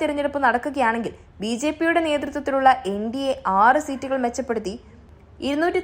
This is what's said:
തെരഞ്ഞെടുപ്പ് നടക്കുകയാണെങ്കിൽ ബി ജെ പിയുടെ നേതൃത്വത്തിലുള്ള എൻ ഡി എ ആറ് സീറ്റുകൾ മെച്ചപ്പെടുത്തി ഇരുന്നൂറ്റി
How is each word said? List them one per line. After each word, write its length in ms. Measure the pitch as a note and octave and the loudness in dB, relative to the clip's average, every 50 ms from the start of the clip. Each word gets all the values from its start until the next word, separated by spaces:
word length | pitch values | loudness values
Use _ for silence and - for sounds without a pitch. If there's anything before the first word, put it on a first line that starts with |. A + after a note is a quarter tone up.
തെരഞ്ഞെടുപ്പ് 380 | D#4+ D4+ D4 C#4+ C#4+ C#4+ C#4+ C#4+ C#4 | 0 -2 -2 -2 -2 -2 -2 0 2
നടക്കുകയാണെങ്കിൽ 640 | A#3+ A3+ B3 - D4+ C4+ C#4+ B3 A3+ A3+ A#3 G#3+ - - - - - - - | 2 2 2 -2 -2 -2 0 0 0 0 0 -4 -6 -8 -12 -20 -20 -12 -8
ബി 120 | G3 A3 A#3+ A3+ C#4+ | -4 -4 -4 -2 -2
ജെ 80 | D4+ D4+ - | -2 -2 0
പിയുടെ 220 | E4 E4 E4+ E4+ E4 D#4 | 0 2 2 2 2 2
നേതൃത്വത്തിലുള്ള 600 | D4 C#4+ D4 C#4+ - D4 C4 C#4+ C4 C4+ C4 C4 B3 - - F#3+ G3+ | 0 -2 -2 -4 -6 -6 -4 -2 2 4 6 6 4 4 0 -4 -4
എൻ 80 | G3+ G#3+ A3+ A3+ | -4 -4 -4 -4
ഡി 100 | C4+ C4+ C4+ | -2 -2 -2
എ 20 | C4 - - F#3+ F#3+ G3 G#3+ | -2 -2 -2 0 4 6 6
ആറ് 160 | A#3+ C4+ D4+ D4+ - | 6 6 4 2 -4
സീറ്റുകൾ 300 | C4+ B3+ C4+ C4 C4+ C4 B3 | -6 -6 -4 -4 -2 -2 -2
മെച്ചപ്പെടുത്തി 500 | A#3+ A#3+ C4+ A#3+ - A3+ G#3+ G3+ F3+ G#3+ A#3+ - - - - - - - - - - - - - C4+ | -2 -4 -4 -4 -4 -4 -4 -6 -8 -10 -12 -14 -20 -20 -20 -20 -20 -20 -20 -20 -20 -12 -8 -4 -2
ഇരുന്നൂറ്റി 340 | - D4+ E4 F4+ F4 F#4 | -2 0 0 0 0 0